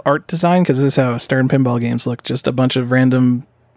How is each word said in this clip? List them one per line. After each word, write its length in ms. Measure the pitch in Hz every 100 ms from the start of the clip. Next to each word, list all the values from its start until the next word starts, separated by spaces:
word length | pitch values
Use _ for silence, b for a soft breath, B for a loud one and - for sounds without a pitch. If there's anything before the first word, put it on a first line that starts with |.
| -
art 220 | 147 -
design? 380 | 170 175 180 175
'Cause 120 | 131
this 100 | 139
is 80 | 139
how 200 | 127 120
Stern 300 | - 131 131
Pinball 320 | 135 127 120
games 260 | 120 120 127
look. 180 | 120
Just 240 | - 127 -
a 40 |
bunch 240 | 127 127 131
of 160 | 123
random 540 | 127 127 127 127 123 - _ _